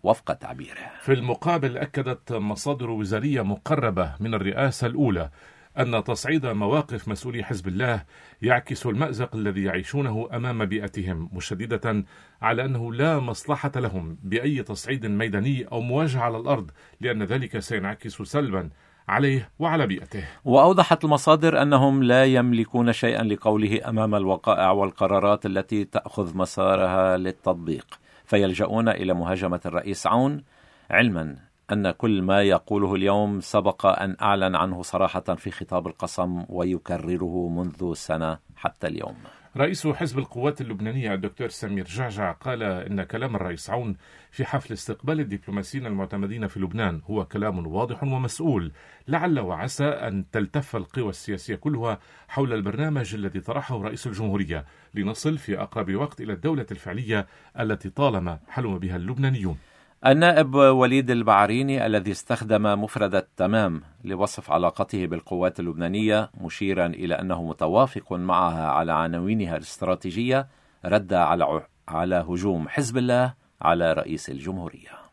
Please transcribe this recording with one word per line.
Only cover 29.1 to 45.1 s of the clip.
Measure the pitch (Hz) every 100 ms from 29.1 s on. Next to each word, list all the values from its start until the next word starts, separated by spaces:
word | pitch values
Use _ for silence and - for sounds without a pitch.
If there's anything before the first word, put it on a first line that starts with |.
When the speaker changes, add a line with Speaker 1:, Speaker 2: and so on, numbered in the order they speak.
Speaker 1:
مهاجمة | 90 85 92 92 87 90
الرئيس | 85 101 95 90
عون، | 113 135 147 - _ _ _ _
علماً | 95 120 87 78 67 _ _ -
أن | 104 95
كل | - 117 101
ما | 92 98
يقوله | 101 90 - 104 98 95
اليوم | 98 101 104 98
سبق | - 107 98 - 98
أن | 92 98 92
أعلن | 104 101 95 85
عنه | 92 87
صراحة | 87 92 92 92
في | 92 85 98
خطاب | - 90 90 85
القسم | - 90 - 90 87 90
ويكرره | 90 90 90 - 87 78 87 90 90 87
منذ | 85 90 73 90
سنة | 78 - 80 80 80 _ -
حتى | - _ 80
اليوم. | 78 - - - - _ 131
Speaker 2:
رئيس | 151 185 156
حزب | - 165 127
القوات | 127 120 139 147
اللبنانية | 120 101 107 131 113
الدكتور | 95 98 - 117
سمير | - 107 101 85
جعجع | 98 123 101 95
قال | 82 131 120
إن | 107 90 92 98
كلام | 90 113 127 104
الرئيس | 90 82 -
عون | 117 117 92 - - _
في | - 131
حفل | 139 -
استقبال | 107 - 107 135